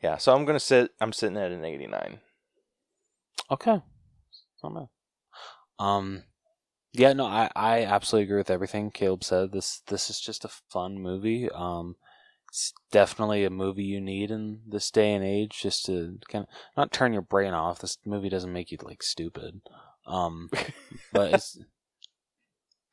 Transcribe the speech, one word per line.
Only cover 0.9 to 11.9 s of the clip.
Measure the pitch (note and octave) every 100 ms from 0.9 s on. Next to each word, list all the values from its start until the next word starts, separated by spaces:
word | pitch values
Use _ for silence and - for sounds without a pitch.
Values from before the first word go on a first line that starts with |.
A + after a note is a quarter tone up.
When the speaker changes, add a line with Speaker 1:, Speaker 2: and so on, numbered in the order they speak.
| -
Speaker 1:
I'm | A2
sitting | G#2+ G#2+ G2+
at | F#2+
an | F2
eighty-nine. | D#2+ C#2+ A#1 G1+ G1+ - _ _ _ _ _ _ _ _ _ _ _ - -
Speaker 2:
Okay. | C#3 A3+ G#3 - - _ _ _ - _ _
Not | D3+
bad. | D#3+ C3 _ _ _ _ - - - _ -
Um, | G2 G2+ G2 F#2+ - _ _ _ _ _ _
yeah, | A#2 C3
no, | C#3 A#2+
I, | A2 A2+
I | - A2+ A#2
absolutely | G#2 G2+ - A2
agree | G2+ G2+
with | G2
everything | F#2 F#2+ G#2 G#2+
Caleb | - G2 F#2
said. | - F#2 F#2+
This, | G2 - - -
this | G2 -
is | G#2+
just | - A2 -
a |
fun | - - G2 F2+ G2
movie. | F#2 F#2+ G#2+ A#2 B2
Um, | F2 F2 E2+ E2+